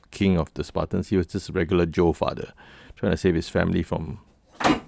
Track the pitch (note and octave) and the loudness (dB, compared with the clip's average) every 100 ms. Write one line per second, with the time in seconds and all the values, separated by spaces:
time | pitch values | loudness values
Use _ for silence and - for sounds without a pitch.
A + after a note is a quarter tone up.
0 | _ - G2 F2+ D#2 - D2 - E2 F#2 | _ 0 2 2 0 -4 -6 -4 -4 -4
1 | F2+ G2 E2+ G2 - F#2 E2+ F2+ E2+ D#2 | 0 0 0 -4 -4 -2 0 2 2 4
2 | E2+ D#2 - - - - - - - - | 2 2 -2 -4 -10 -16 -20 -20 -20 -4
3 | G#2 E2+ F#2+ E2 - - F2 F2 E2+ E2+ | -2 2 2 0 0 0 0 0 -2 -4
4 | E2 - - _ _ - - - | -6 -12 -16 _ _ -4 0 0